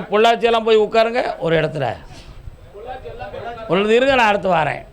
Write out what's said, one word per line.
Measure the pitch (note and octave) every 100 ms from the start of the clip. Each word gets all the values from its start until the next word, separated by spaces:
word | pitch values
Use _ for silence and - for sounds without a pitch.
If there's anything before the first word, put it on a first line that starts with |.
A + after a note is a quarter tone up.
| F3+
பொள்ளாச்சியெல்லாம் | G3+ A3+ A#3 A#3 A3+ A3+
போய் | A3
உட்காருங்க | G#3 A3+ A3+ A#3+ - -
ஒரு | E3 E3
இடத்துல. | D3+ C#3+ B2 F#2+ - - - - - - - G3+ A#3+ B3+ - - G3+ - G#3+ A#3 A3
ஒரு | E3+ G#3+ A#3
இருங்க, | C4
நான் | C4+ A3
அடுத்து | G3+ F#3
வாரேன் | E3+ D3 - -